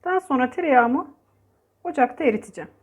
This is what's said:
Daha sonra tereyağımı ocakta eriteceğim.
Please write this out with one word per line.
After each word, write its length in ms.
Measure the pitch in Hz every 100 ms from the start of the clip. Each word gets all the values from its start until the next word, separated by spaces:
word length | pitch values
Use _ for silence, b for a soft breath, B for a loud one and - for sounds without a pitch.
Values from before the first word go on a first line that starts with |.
Daha 160 | 359 370
sonra 300 | 370 262 254
tereyağımı 640 | 302 339 254 233 277 370 _ _ _ _ _ _ _
ocakta 400 | 349 277 247 -
eriteceğim. 460 | 294 214 - - 156 _